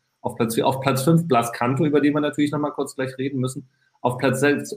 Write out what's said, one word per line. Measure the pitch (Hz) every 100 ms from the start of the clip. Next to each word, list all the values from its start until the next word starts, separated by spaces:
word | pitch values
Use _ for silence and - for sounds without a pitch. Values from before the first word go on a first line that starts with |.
| _ _
Auf | 120 -
Platz | 113 -
vier, | -
auf | 127
Platz | 139 131
fünf | 165 165 -
Blas | 120 117
Kanto, | - 120 135 156
über | 143
den | 143
wir | 151
natürlich | 147 147 147
nochmal | 147 147
kurz | - 139 -
gleich | 131 131
reden | 135 135
müssen. | 127 - - _ _ _
Auf | 127 101
Platz | 135 117
sechs | 143 131 -